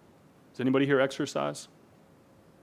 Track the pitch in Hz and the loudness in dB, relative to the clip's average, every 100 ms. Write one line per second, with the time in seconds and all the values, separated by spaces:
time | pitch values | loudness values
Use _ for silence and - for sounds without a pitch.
0 | - - - - - - 127 135 139 135 | -20 -20 -20 -20 -20 -4 0 2 4 2
1 | 135 - 139 147 147 147 - - - - | 2 -2 -6 -4 -4 -6 -16 -20 -20 -20
2 | - - - - - - | -20 -20 -20 -20 -20 -20